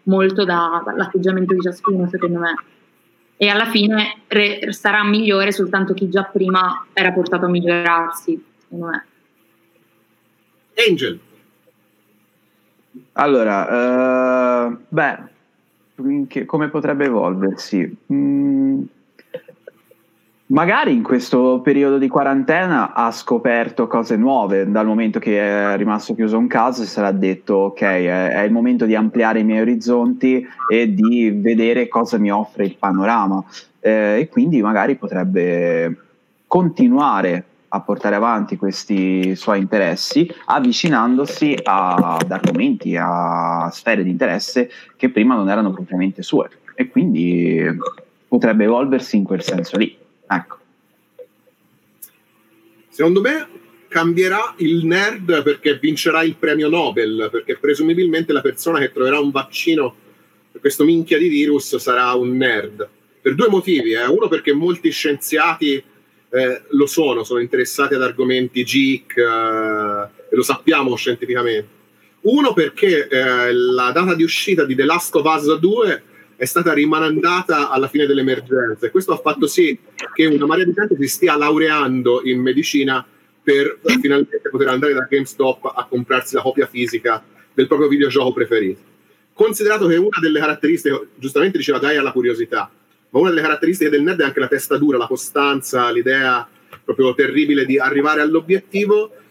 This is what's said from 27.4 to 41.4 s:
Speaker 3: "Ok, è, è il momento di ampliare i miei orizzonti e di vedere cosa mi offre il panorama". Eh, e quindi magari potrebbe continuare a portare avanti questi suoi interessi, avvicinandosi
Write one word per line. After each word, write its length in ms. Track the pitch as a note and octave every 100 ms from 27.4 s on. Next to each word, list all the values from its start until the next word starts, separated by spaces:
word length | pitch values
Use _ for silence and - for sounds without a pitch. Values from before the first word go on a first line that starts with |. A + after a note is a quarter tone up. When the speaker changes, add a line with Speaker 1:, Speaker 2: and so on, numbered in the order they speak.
| -
Speaker 3:
"Ok, 260 | G2 G2 -
è, 500 | G2+ F#2 F2 F2+ F#2
è 120 | E2
il 100 | G#2
momento 340 | A#2 B2 B2 A2+
di 80 |
ampliare 460 | A2 A2 A#2+ A2+ A2
i 40 |
miei 160 | G#2+ A2
orizzonti 840 | A2+ A#2 A#2 A#2+ A#2+ B2 C3 B2+ B2+ - -
e 240 | A2+ A2+
di 360 | G2 A2 A#2+ A2+
vedere 580 | G#2 A2+ A2+ A2+ A#2+ A#2
cosa 300 | A#2 A2+ A2+
mi 120 | G#2
offre 340 | G2+ G#2+ -
il 120 | G2 -
panorama". 640 | G2 F#2+ G2+ A2+ G2 F#2+ - - - _
Eh, 400 | A2 A2 G#2 G#2+
e 80 | E3
quindi 340 | - E3+ C#3+
magari 320 | G#2 G#2 A#2 C3+
potrebbe 1000 | G2+ F#2 F#2 F#2 F2+ E2+ E2+ E2 E2 D#2+ _ _ _ _ -
continuare 960 | F3+ F3 - B2 C3 C#3+ G2+ F#2 F2+ - _ -
a 60 | G2
portare 340 | - G2+ G#2 G2+
avanti 420 | A#2 A2 G#2 F#2
questi 760 | G2 F#2 - G2 F#2 F#2 F#2
suoi 240 | F#2 - G2+
interessi, 720 | F#2+ G#2+ F2 F#2 - C#4+ E3+ -
avvicinandosi 1120 | - D3 B2 - E3+ C3+ A#2+ B2+ C#3+ -